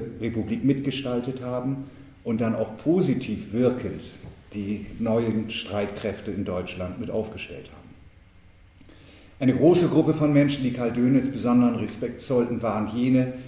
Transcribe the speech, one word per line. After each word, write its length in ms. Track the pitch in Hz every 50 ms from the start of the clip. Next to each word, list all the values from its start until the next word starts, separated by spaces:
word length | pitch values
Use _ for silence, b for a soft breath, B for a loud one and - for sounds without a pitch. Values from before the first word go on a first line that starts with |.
| - - - -
Republik 420 | 110 113 - 110 95 - 113 - 127
mitgestaltet 800 | 135 139 135 - 139 - - 131 123 123 120 120 135 123 123
haben 480 | 123 123 127 123 123 135 139 135 B B B B B B B B B
und 160 | 117 113 113
dann 160 | 117 113 110
auch 220 | 110 107 - - -
positiv 760 | - 147 175 190 160 135 117 - - 110 104 - - -
wirkend 500 | 98 120 127 117 - - - 92 76 78 - - - - - - - - - - -
die 320 | 104 98 101 104 - 98 - - -
neuen 500 | 113 113 113 117 117 110 107 110 104 -
Streitkräfte 800 | - - - - 101 104 101 - - - - 104 92 - - 107
in 140 | 87 98 95
Deutschland 560 | - 90 92 90 - - 92 90 90 - -
mit 100 | - 82
aufgestellt 600 | 87 110 107 - - - - - - - - -
haben. 180 | - - - - - - - - - - - - - - - - - - - - - - B B B B B B B B B B B B
Eine 160 | 135 131 127
große 320 | - 135 170 175 - 170 -
Gruppe 260 | 135 156 - 160 151
von 200 | - 151 147 147
Menschen, 320 | 143 143 139 - - 131
die 80 | 123 120
Karl 180 | 127 120 113
Dönitz 380 | - 120 123 127 139 127 - -
besonderen 460 | - 107 117 120 120 123 123 117 113
Respekt 440 | 110 107 - - - 123 113 - -
zollten, 420 | - - 131 123 113 - 123 107
waren 320 | 117 110 101 107 104 101 113
jene, 420 | 123 123 131 131 127 127 127 B B B